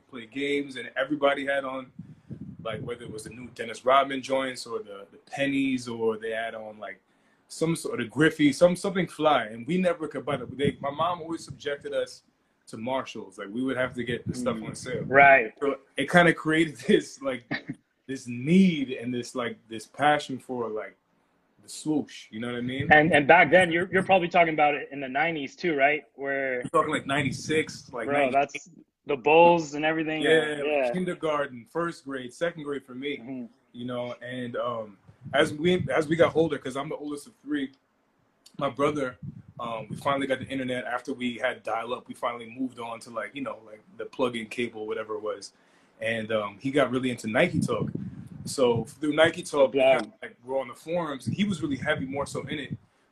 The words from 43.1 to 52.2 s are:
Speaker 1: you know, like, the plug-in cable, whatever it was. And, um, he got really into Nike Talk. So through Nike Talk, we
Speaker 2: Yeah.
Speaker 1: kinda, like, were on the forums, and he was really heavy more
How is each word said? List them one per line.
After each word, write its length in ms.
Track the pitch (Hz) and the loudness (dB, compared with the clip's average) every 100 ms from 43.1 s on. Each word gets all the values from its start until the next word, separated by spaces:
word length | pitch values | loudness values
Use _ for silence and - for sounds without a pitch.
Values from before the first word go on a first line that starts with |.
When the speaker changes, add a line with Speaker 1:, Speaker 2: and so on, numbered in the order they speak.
| 117 104 | -8 -8
Speaker 1:
you 80 | 139 | -8
know, 180 | 120 104 110 | -8 -10 -16
like, 160 | 107 _ 113 | -20 _ -14
the 60 | 107 | -12
plug-in 420 | - 127 117 110 | -2 -2 -2 -8
cable, 380 | - 117 107 107 | -4 -4 -4 -6
whatever 280 | 110 107 107 | -6 -6 -6
it 60 | |
was. 320 | 107 101 - _ _ _ _ - | -6 -8 -12 _ _ _ _ -8
And, 280 | 113 113 110 | -4 -2 0
um, 240 | 110 104 98 | -2 -2 -6
he 120 | 135 | -2
got 200 | 143 123 | 2 2
really 180 | 127 127 | 0 -2
into 180 | 117 110 | -4 -2
Nike 340 | 120 180 - | 2 2 2
Talk. 280 | - 107 - - - - - - - | 0 -2 -2 -6 -10 -12 -16 -14 -8
So 380 | - 123 113 | 2 4 4
through 300 | - - 151 | -2 -4 -2
Nike 300 | 151 165 170 | 6 4 4
Talk, 300 | - 147 131 | -4 4 4
we 60 | 135 | 6
Speaker 2:
Yeah. 200 | 131 127 | 6 4
Speaker 1:
kinda, 140 | 107 - | 2 -12
like, 140 | 117 113 | -16 -16
were 160 | 123 135 | -6 -4
on 80 | 120 | -4
the 60 | |
forums, 540 | 117 160 175 156 135 117 | -12 -6 -4 -4 -6 -6
and 80 | 131 | -2
he 100 | 208 | -2
was 160 | 170 | -2
really 160 | 160 123 | -4 -4
heavy 280 | 143 151 131 | -2 -2 -2
more 200 | - | -6